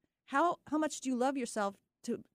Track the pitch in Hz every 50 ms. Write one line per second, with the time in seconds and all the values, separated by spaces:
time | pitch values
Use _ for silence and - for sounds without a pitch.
0 | _ _ _ _ _ - 269 277 320 349 - - _ - 269 311 311 302 - -
1 | - 262 262 233 247 269 277 285 240 226 - 226 202 202 196 - _ _ _ _
2 | - - 233 - - _